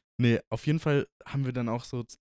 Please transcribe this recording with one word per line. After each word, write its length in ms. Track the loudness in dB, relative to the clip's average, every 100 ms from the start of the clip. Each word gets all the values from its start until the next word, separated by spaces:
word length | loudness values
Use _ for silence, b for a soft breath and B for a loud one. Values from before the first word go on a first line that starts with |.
| _ 2
Nee, 200 | 4 4 0
auf 160 | -4 0
jeden 120 | 0
Fall 280 | 2 2 0 -6 -6
haben 180 | -4
wir 80 | -2
dann 160 | -2 -2
auch 160 | -4
so 200 | -4 -8 -8 -10